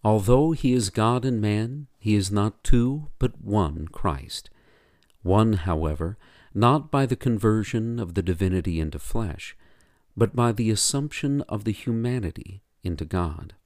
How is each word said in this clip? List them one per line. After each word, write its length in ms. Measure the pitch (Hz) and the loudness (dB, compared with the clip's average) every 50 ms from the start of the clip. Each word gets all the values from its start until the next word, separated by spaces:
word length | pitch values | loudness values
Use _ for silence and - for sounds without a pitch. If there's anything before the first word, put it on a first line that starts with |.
| - | 2
Although 480 | 107 107 107 101 107 123 131 147 160 | 2 2 2 4 4 6 6 6 2
he 220 | 165 147 - 131 123 | 0 0 2 2 2
is 160 | 127 110 98 | 2 0 0
God 360 | - - 110 113 123 127 120 | 0 0 2 2 2 0 0
and 160 | 131 123 110 | -2 -2 0
man, 460 | 104 104 104 104 110 120 131 147 147 - _ _ | 0 2 2 0 0 -4 -6 -10 -12 -16 _ _
he 180 | - 107 107 | 0 2 2
is 160 | 104 95 95 | 2 2 2
not 320 | 104 101 101 110 - _ _ | 0 2 0 0 -2 _ _
two, 460 | - 131 120 117 127 139 151 151 - - - | 6 6 6 6 2 -2 -4 -8 -10 -4 -2
but 220 | 131 127 - - | -2 -2 -2 -4
one 460 | - - 101 107 95 80 78 80 78 80 | -6 -2 0 2 2 0 -2 -6 -10 -10
Christ. 640 | - - - 98 76 67 67 69 - - - - - _ _ _ _ _ _ _ _ _ _ _ _ _ - | -8 -4 -2 -2 -2 -2 -8 -12 -14 -14 -14 -16 -20 _ _ _ _ _ _ _ _ _ _ _ _ _ -2
One, 300 | 90 95 104 110 113 107 | 2 4 4 4 4 2
however, 640 | 95 80 92 85 78 80 78 76 73 78 87 104 - - - _ - - _ - | 0 0 -2 -2 0 0 -2 -2 -2 -4 -6 -8 -10 -16 -20 _ -20 -20 _ -2
not 380 | 101 110 120 135 156 139 - | 2 2 4 4 2 -2 -2
by 140 | - 139 139 | 0 0 0
the 100 | 123 127 - | 0 -2 -2
conversion 840 | - 131 117 104 98 110 107 110 104 - - 117 110 117 117 117 | 0 -2 0 2 2 2 2 2 0 -2 -4 -4 -4 -2 -4 -6
of 140 | 110 87 85 | -6 -4 -2
the 100 | 101 90 | -2 0
divinity 560 | 90 92 80 95 92 92 92 85 - 85 80 | 0 0 0 0 0 0 0 -2 -2 -2 -2
into 200 | 78 78 73 76 | -2 -4 -6 -8
flesh, 580 | - - - 117 113 95 71 - - - - - - - - _ - _ _ _ _ _ _ | -8 -4 -2 -2 -2 -2 -6 -10 -12 -16 -18 -20 -20 -20 -20 _ -20 _ _ _ _ _ _
but 200 | - 113 101 - | 0 0 0 2
by 160 | 120 120 120 | 2 2 2
the 180 | 110 107 117 110 | 2 2 0 0
assumption 720 | 110 101 - - - 139 143 147 - - - 139 139 143 - | 2 0 0 0 0 -2 -4 -4 -6 -4 -2 -2 0 -2 -2
of 200 | - - 104 104 | -4 -6 -4 -4
the 80 | 110 101 | -4 -4
humanity 880 | - - - 117 113 113 117 123 127 104 82 - - - - 95 98 _ _ _ _ _ | -4 -4 -4 -2 -2 -2 -2 -2 -2 -4 -6 -6 -8 -14 -14 -16 -20 _ _ _ _ _
into 220 | 90 85 76 82 | -6 -4 -4 -6
God. 480 | 78 - 92 87 82 78 80 78 82 - _ _ | -4 -2 -2 -2 -2 -4 -8 -12 -16 -18 _ _